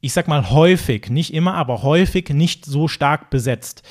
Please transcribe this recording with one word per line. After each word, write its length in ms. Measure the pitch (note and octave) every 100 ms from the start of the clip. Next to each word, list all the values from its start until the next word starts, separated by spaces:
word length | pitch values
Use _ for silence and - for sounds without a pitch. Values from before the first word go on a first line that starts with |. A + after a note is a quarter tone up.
ich 120 | C3+
sag 160 | F3+ E3+
mal 220 | D3 F#2+
häufig, 600 | C3 E3+ F#3 - A2 -
nicht 240 | C3 E3+
immer, 200 | D#3 F3
aber 280 | F3 C3 A#2
häufig 460 | C#3 D#3+ F#3+ F#3 F3+
nicht 360 | C#3+ E3+ -
so 220 | - C#3 D#3
stark 440 | - C#3+ D3 -
besetzt. 520 | C3+ A#2+ A#2 - - -